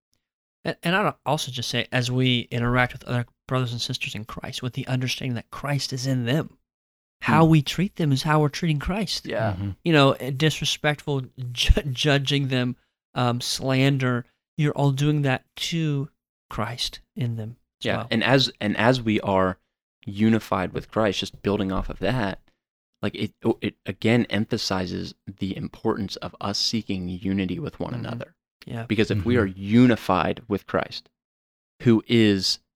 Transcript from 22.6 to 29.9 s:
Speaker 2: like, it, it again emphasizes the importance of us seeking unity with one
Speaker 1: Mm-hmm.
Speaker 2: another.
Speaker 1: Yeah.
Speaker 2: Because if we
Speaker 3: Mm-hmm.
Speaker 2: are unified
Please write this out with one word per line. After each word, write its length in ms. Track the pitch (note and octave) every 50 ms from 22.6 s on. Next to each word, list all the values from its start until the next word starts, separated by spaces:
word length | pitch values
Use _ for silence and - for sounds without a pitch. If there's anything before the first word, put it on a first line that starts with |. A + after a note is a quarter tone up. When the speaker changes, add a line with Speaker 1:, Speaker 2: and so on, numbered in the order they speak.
| _ _ _ _ _ _ _ _ -
Speaker 2:
like, 120 | G#2 -
it, 180 | - - G2+ - _ - - - - -
it 140 | G#2 - _ -
again 400 | - F#2+ - - A2 A#2 A#2+ A2+ -
emphasizes 840 | - G2+ A2+ - B2 A2 - - F#2+ F#2 F#2 F2+ F#2 F#2 F2+ - - _ _
the 300 | - G2+ - G2+ F#2+ F#2+
importance 600 | - - - - - - A2+ G#2+ A#2 G2+ F2+ -
of 200 | - - - - -
us 180 | - G2+ G2 -
seeking 500 | - - - A2+ G#2+ - G2 F#2 F2+ F2+
unity 500 | F2+ F2 F#2+ F#2+ G2 G2 F#2+ F2+ F#2 E2+
with 220 | - - - -
one 120 | F2 E2 -
Speaker 1:
Mm-hmm. 100 | - A2+
Speaker 2:
another. 300 | A2 A#2 A#2+ - - _ _ _ _ _ _ _
Speaker 1:
Yeah. 180 | - - A#2 A#2
Speaker 2:
Because 240 | A#2+ A2 G2+ - -
if 140 | - G#2 F2+
we 100 | A2+ B2
Speaker 3:
Mm-hmm. 80 | A#2+ G#2
Speaker 2:
are 40 |
unified 960 | G2 F#2 F#2+ G2 G2+ A2 A#2+ B2+ B2